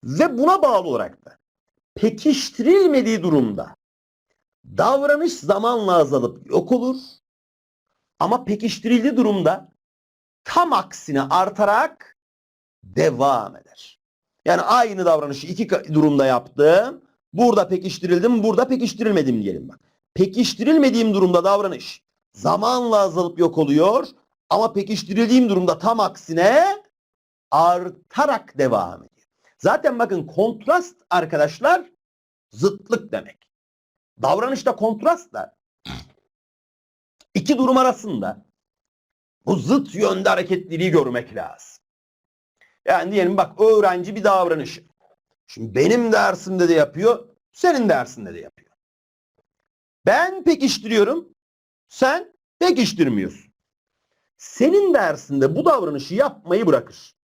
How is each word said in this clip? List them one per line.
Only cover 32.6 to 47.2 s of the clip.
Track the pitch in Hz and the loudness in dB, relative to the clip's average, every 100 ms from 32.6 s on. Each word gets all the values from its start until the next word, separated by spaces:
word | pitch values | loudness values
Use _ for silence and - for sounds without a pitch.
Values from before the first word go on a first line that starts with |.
| 180 202 - 233 - | -2 -2 -6 -6 -4
demek. | - - - _ _ _ _ _ _ _ _ | -10 -10 -20 _ _ _ _ _ _ _ _
Davranışta | 120 175 247 269 - - | 0 0 -2 -2 -2 -2
kontrast | 220 214 285 339 - | -2 0 0 -2 -4
da | 107 - _ _ _ - 64 - _ _ _ _ _ _ _ _ _ _ _ _ | -12 -12 _ _ _ -16 -16 -18 _ _ _ _ _ _ _ _ _ _ _ _
iki | 196 - 269 | -6 -2 0
durum | 254 262 | 2 4
arasında | 262 247 220 131 92 - _ _ _ _ _ _ _ _ _ _ - | 2 0 -6 -8 -8 -10 _ _ _ _ _ _ _ _ _ _ -4
bu | 180 | -4
zıt | 131 269 - | 0 -2 -2
yönde | 180 202 190 196 | -2 -2 0 0
hareketliliği | 185 180 185 - 160 185 | -2 -2 -4 -6 -4 0
görmek | 160 131 120 117 | 2 0 -4 -8
lazım. | 107 80 - - - _ _ _ _ _ _ _ _ _ _ - | -12 -12 -14 -20 -20 _ _ _ _ _ _ _ _ _ _ -2
Yani | 180 170 | -2 0
diyelim | 202 180 196 | -2 0 0
bak | 190 - | -2 2
öğrenci | 220 214 202 180 180 208 | 4 4 4 0 -6 -2
bir | |
davranışı. | 202 190 175 160 - - _ _ _ _ _ _ _ | 0 2 0 -2 -6 -14 _ _ _ _ _ _ _
Şimdi | - 110 | -14 -6
benim | 101 156 240 233 | -2 0 2 0
dersimde | 214 202 185 185 185 175 | 0 0 -4 -8 -2 2
de | |
yapıyor, | 165 143 151 214 240 | 2 0 0 0 0